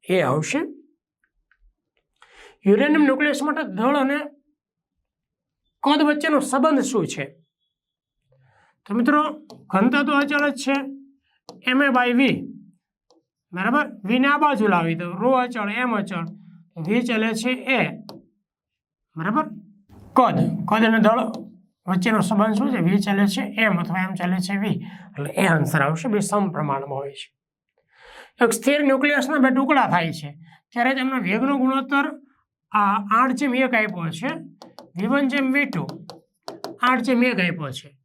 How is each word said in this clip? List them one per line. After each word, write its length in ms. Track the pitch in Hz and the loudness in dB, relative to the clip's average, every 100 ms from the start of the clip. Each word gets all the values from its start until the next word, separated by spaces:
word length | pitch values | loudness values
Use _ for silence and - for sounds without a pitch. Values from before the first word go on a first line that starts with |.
| - | 0
એ 120 | 180 | 0
આવશે. 380 | 139 143 151 269 370 - _ _ _ _ _ _ _ _ _ _ _ _ _ _ _ - - _ 196 | 2 0 -2 -4 -4 -12 _ _ _ _ _ _ _ _ _ _ _ _ _ _ _ -20 -20 _ 4
યુરેનિયમ 360 | 214 294 302 | 4 6 4
ન્યુક્લિયસ 420 | 285 262 294 285 | 4 4 0 0
માટે 200 | 294 302 | -2 -4
દળ 320 | 254 185 240 294 | -6 -2 0 2
અને 220 | 269 285 294 _ _ _ _ _ _ _ _ _ _ _ _ _ _ _ | 0 -2 -6 _ _ _ _ _ _ _ _ _ _ _ _ _ _ _
કદ 180 | 277 294 | 0 2
વચ્ચેનો 360 | 294 294 320 294 | 4 2 2 0
સંબંધ 400 | - 262 311 277 | 0 2 2 2
શું 280 | - 220 160 | 0 -2 -2
છે? 180 | - 135 _ _ _ _ _ _ _ _ _ _ _ _ _ _ _ - | -6 -10 _ _ _ _ _ _ _ _ _ _ _ _ _ _ _ -6
તો 100 | 214 | 0
મિત્રો, 280 | 247 294 302 302 - - - | 4 4 2 -4 -18 -20 -4
ઘનતા 360 | 185 233 285 | 2 2 2
તો 80 | 285 | 2
અચળ 380 | 285 285 294 294 | 0 0 0 -2
જ 40 | 277 - | -2 -2
છે, 60 | 277 269 - - _ _ _ - - - | -2 -4 -14 -20 _ _ _ -20 -6 0
એમ 160 | 262 | 2
એ 40 | 277 | 4
by 260 | 247 247 | 2 2
વી. 340 | 240 269 - - - - _ _ _ _ _ _ _ _ | 2 2 0 -6 -16 -20 _ _ _ _ _ _ _ _
બરાબર? 340 | 180 196 285 285 - | -4 0 0 -2 -8
વીને 240 | 190 247 277 | -2 2 2
આ 100 | 285 | 2
બાજુ 300 | 302 247 214 | 2 2 2
લાવી 280 | 175 165 165 | 2 0 -4
દો, 160 | 175 | -6
રો 200 | 185 240 | -2 2
અચળ, 400 | 262 247 247 202 | 2 0 -4 -6
એમ 240 | 220 247 208 | -2 -2 -2
અચળ, 300 | 202 180 170 - - - _ - 160 | -4 -6 -8 -12 -20 -20 _ -10 -2
વી 140 | 226 | 0
ચલે 320 | 240 220 220 | 0 0 0
છે 160 | 220 240 | -2 -4
એ. 400 | 254 - 254 156 - - - _ _ _ _ _ _ _ _ _ 160 | -4 -2 0 0 -4 -18 -20 _ _ _ _ _ _ _ _ _ -6
બરાબર? 300 | 175 247 208 - - _ _ - - | -2 -2 -2 -8 -20 _ _ -20 0
કદ, 520 | - 240 - - - - | 4 4 4 0 -2 0
કદ 160 | 214 226 | 2 4
અને 140 | 226 | 4
દળ 200 | 214 233 - - - - _ _ - | 4 2 -2 -8 -14 -20 _ _ -4
વચ્ચેનો 320 | 185 233 214 | -2 0 0
સંબંધ 360 | - 208 220 208 | 0 2 2 2
શું 160 | 277 | 0
છે? 60 | 240 | 0
વી 220 | 170 202 | 2 2
ચલે 280 | 202 196 202 | 2 2 2
છે 140 | 269 | 0
એમ 380 | 208 - 220 170 | -6 0 2 2
અથવા 240 | 170 180 | -2 -4
એમ 100 | 185 | -4
ચલે 260 | 185 180 185 | -4 -2 -2
છે 180 | 185 202 | -2 -4
વી. 180 | 208 - - - - | -2 -4 -6 -16 -16
એટલે 200 | - 147 | -10 -6
એ 180 | - 190 | 0 2
આન્સર 340 | 160 143 156 | 2 2 0
આવશે, 280 | 139 160 254 | 0 0 -2
બે 100 | 208 | -2
સમપ્રમાણમાં 800 | 202 208 185 160 151 135 139 139 | 0 0 -2 -2 -4 -4 -4 -8
હોય 120 | 139 | -8
છે. 240 | - - _ _ _ _ _ _ _ - - - _ | -14 -20 _ _ _ _ _ _ _ -20 -20 -20 _
એક 100 | 233 | 0
સ્થિર 320 | 214 269 294 | 2 2 2
ન્યુક્લિયસના 540 | 285 262 285 285 254 302 | 2 2 2 2 0 2
બે 120 | 254 | 4
ટુકડા 380 | 254 277 285 226 | 2 2 2 4
થાય 240 | 175 165 | 2 0
છે, 280 | - 147 147 - _ _ | -6 -12 -16 -20 _ _
ત્યારે 240 | 240 240 269 | -2 0 0
તેમના 220 | 262 262 | -2 -2
વેગનો 400 | 262 233 269 277 | -2 0 0 2
ગુણોત્તર 640 | 262 269 269 277 302 - _ _ _ _ _ | 2 0 0 -2 -2 -6 _ _ _ _ _
આ 360 | 208 202 202 202 | 0 0 0 0
આઠ 200 | 220 254 | 2 2
જેમ 240 | - 285 247 | 0 -2 0
એક 180 | 262 | 0
આપ્યો 360 | 240 214 175 165 | 0 -2 -4 -8
છે, 180 | - 247 330 - - - - - 175 | -6 -6 -8 -14 -20 -20 -20 -16 -6
વી 60 | 220 | -2
વન 200 | 277 269 | 0 0
જેમ 240 | 285 269 | 0 0
વી 140 | 269 285 | 0 -2
ટુ, 220 | 170 135 - - - _ _ - - - - | -4 -8 -12 -18 -20 _ _ -18 -14 -14 -4
આઠ 180 | 247 254 | 0 0
જેમ 240 | 240 247 | 0 2
એક 160 | 247 202 | 2 0
આપ્યો 300 | 180 170 143 | -2 -4 -10
છે. 280 | 131 143 _ | -12 -16 _